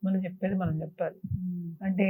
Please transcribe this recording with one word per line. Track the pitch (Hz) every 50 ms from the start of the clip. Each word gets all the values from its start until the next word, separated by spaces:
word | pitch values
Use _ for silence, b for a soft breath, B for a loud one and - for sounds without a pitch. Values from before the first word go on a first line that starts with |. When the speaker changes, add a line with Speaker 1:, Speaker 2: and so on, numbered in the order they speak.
| 196
Speaker 1:
మనం | 190 190 190 185
చెప్పేది | 180 185 - 190 190 190
మనం | 185 180 165 160 156 156
చెప్పాలి. | 156 - - 175 156 - - -
Speaker 2:
Hmm. | - - 190 180 180 180 175 170 170 165 - 190
Speaker 1:
అంటే | 196 190 180 196